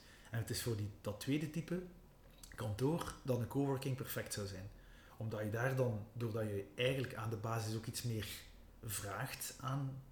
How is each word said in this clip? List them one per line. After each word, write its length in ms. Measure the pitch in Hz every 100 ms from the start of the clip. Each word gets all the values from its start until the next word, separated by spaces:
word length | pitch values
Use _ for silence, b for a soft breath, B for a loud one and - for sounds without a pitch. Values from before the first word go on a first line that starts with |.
| B B B
En 60 | 117
het 100 | 110
is 120 | 113
voor 140 | 120 107
die, 120 | 104 -
dat 180 | - 101
tweede 300 | 135 151 160
type 320 | 165 - 175 180 - - - - - - -
kantoor 580 | 107 101 131 170 - -
dat 160 | 131 120
een 80 | 117
coworking 480 | 135 139 131 139 127
perfect 380 | 113 120 107
zou 140 | - 98
zijn. 220 | 92 101 - B B B B
Omdat 220 | 113 107
je 100 | 107
daar 260 | 113 131 131
dan, 300 | 123 107 101
doordat 300 | 117 117 113
je 220 | 110 98 98 -
eigenlijk 400 | 127 139 120 -
aan 140 | 113
de 60 | 107
basis 400 | 113 113 107 110
ook 100 | 113
iets 160 | -
meer 240 | 120 110 101 - - - - -
vraagt 720 | 113 95 98 98 135 - - -
aan 320 | 127 139 135 - -